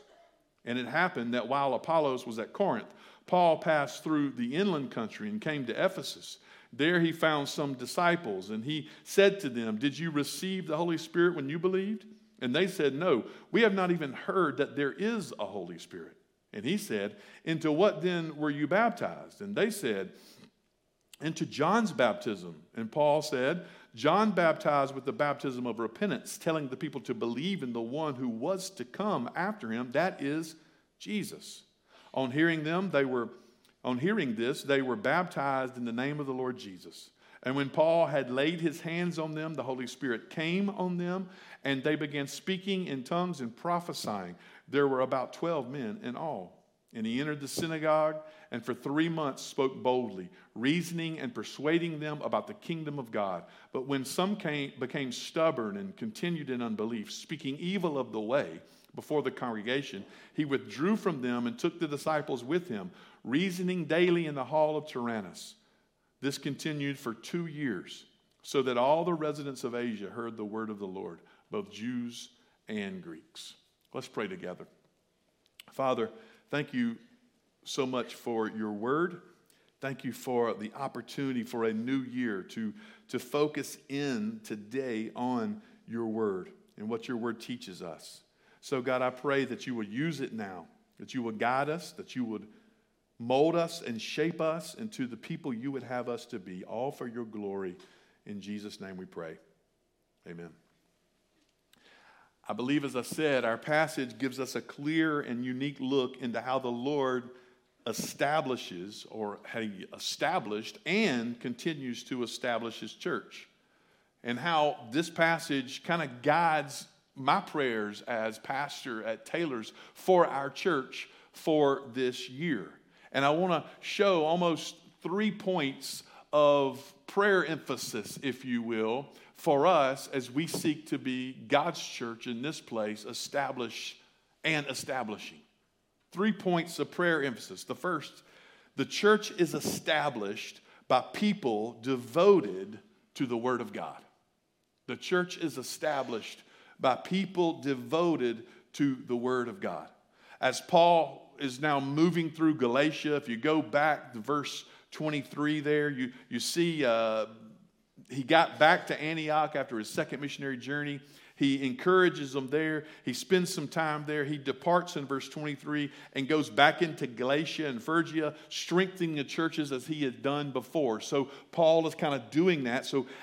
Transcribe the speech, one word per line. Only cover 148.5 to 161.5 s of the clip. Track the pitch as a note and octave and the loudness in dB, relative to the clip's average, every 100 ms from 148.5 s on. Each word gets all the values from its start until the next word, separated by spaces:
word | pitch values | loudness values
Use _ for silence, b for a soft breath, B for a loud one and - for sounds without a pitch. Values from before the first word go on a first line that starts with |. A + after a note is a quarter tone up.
| B B | B B
to | - C#3+ B2+ A#2 | 2 2 2 -2
the | A#2+ | 0
Word | B2 B2+ A#2+ | 2 2 0
of | G2 | -4
God. | G#2+ D#2+ - - _ B B B | -4 -6 -10 -20 _ B B B
As | B2+ B2 | 0 0
Paul | - F3+ E3+ E3+ C#3+ - - - | 4 6 8 6 4 -4 -16 -6
is | C#3 B2 | -4 0
now | D3+ C#3+ | 2 2
moving | C3+ D3 F3 E3+ D#3+ | 2 4 4 4 0
through | D#3+ D#3 D3+ | 2 4 4
Galatia, | B2 B2+ D#3 D3+ D3+ C#3+ | 4 6 4 2 0 0
if | B2+ | -2
you | A2+ | 0
go | D3+ D#3 | 2 2
back | A#2 C#3+ D#3 D3 C3 | 4 4 4 2 -4
to | A#2 | -8
verse | G#2+ D3 C3+ - - B B | -2 -2 -4 -8 -14 B B
twenty-three | - D#3 D3 - C#3+ D3 D3+ | -6 -2 -2 -4 -2 0 0
there, | C#3+ D3+ D3 | 2 2 2
you, | C3+ B2 B B | 0 -4 B B
you | A#2+ | -4
see, | - E3+ E3+ D#3 B2+ | -2 2 2 4 4
uh, | A2+ A2+ A2 G#2+ - - - - _ _ - - | 4 4 0 -2 -8 -20 -20 -20 _ _ -20 -10
he | C3 | -4
got | B2 D#3+ E3 A#2 | 6 8 8 8
back | D3+ F3 - | 8 8 4
to | C3 | -2
Antioch | D3+ D#3+ D3+ D3+ D3+ D3 | -2 -2 2 2 2 0
after | C3 A2+ | -2 -4
his | G#2+ | -4
second | - D3+ C#3 | -4 -2 -4
missionary | C#3+ - C#3 B2+ | -6 -6 -6 -6
journey. | A#2+ D3 D3 C#3+ - B B B | -4 -4 -4 -6 -12 B B B
He | C#3 | 4